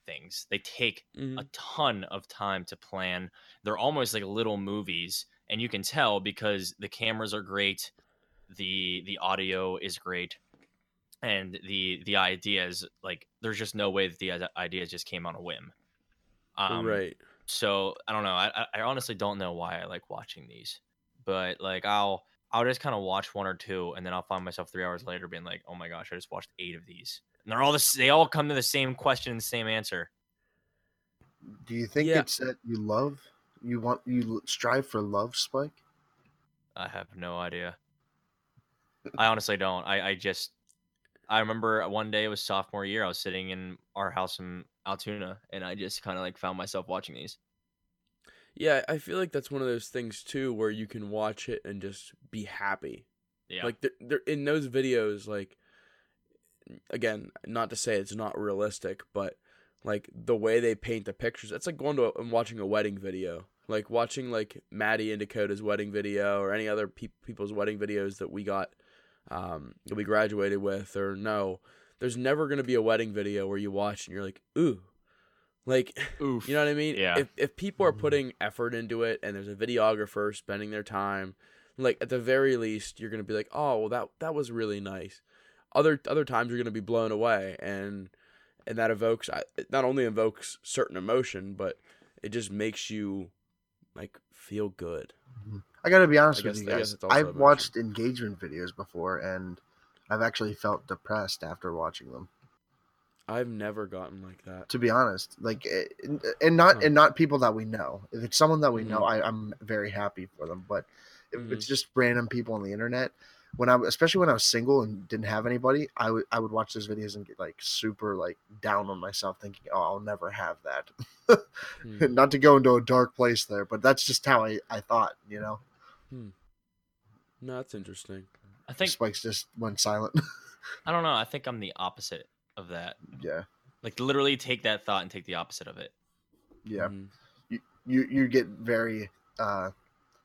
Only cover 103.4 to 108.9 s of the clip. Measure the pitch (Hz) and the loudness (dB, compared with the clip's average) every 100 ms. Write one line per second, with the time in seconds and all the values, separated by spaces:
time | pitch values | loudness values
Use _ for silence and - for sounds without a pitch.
103.4 | 123 110 104 107 101 95 85 95 95 92 | -4 -4 -6 -6 -8 -8 -12 -14 -18 -18
104.4 | - 92 92 131 120 117 123 95 - - | -16 -14 -6 2 4 6 4 0 -8 -8
105.4 | 113 110 - 92 - - - 147 110 117 | -6 -4 -2 -2 -4 -8 -6 -4 -4 4
106.4 | 156 165 170 117 151 147 151 - 160 143 | 6 10 10 10 8 10 10 8 4 4
107.4 | 123 110 110 110 69 82 98 113 117 - | 4 2 -2 -4 -4 -8 -10 -8 0 6
108.4 | 156 156 147 113 110 | 6 6 4 4 0